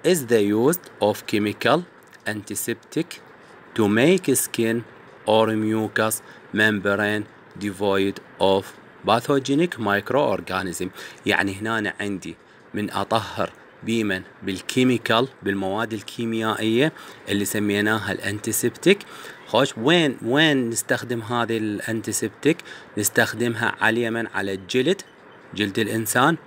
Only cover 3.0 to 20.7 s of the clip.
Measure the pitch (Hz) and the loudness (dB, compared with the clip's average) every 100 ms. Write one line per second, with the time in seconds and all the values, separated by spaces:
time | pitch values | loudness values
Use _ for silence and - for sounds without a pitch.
3 | 165 - - - - - - - 104 107 | -4 -10 -20 -20 -20 -20 -8 0 4 6
4 | 147 190 175 123 - - 113 117 113 - | 6 4 2 0 -2 -2 0 0 -4 -20
5 | - - - 110 110 110 107 110 107 110 | -20 -6 2 4 4 2 0 0 -2 0
6 | 110 - - - - 104 107 104 98 101 | -2 -2 -10 -20 -6 2 2 4 0 0
7 | 104 107 104 - - - 101 95 101 98 | 0 -2 -6 -16 -20 -8 -8 -2 0 2
8 | 98 98 - - 95 98 95 - - - | 0 -2 -16 0 2 2 0 -18 -20 -6
9 | 95 113 - 139 127 131 175 - 104 101 | 0 2 2 0 2 0 0 -2 0 0
10 | - 127 139 92 85 92 92 85 90 - | 0 0 0 -2 -4 -4 -4 -6 -8 -8
11 | - - - 101 95 95 110 113 101 - | -18 -6 -2 0 0 -4 -4 -2 -2 -4
12 | 101 95 85 80 - - - 101 104 101 | -6 -6 -10 -16 -20 -20 -10 -8 -4 -4
13 | 101 113 104 - 87 - - - - 113 | 0 -2 -2 -6 -6 -6 -20 -12 -4 -2
14 | 104 92 - - 95 92 - 131 127 120 | 0 -2 -6 -10 -6 -6 -2 2 2 2
15 | - 113 127 - 98 101 95 101 113 110 | 2 2 0 -4 -4 -2 -2 -2 -4 -6
16 | - - 113 113 110 104 110 113 156 - | -10 -8 -4 -2 -2 0 2 2 2 -2
17 | - - - 101 101 110 104 101 107 110 | -20 -16 -4 -2 0 -2 0 0 2 0
18 | 104 92 101 104 113 104 123 - 170 202 | -2 -4 -6 -6 -4 -2 -2 0 2 2
19 | - - - - - 110 139 - 120 175 | -2 -18 -18 -18 -2 0 0 0 2 4
20 | 151 117 113 139 160 139 117 | 2 0 -2 2 4 2 0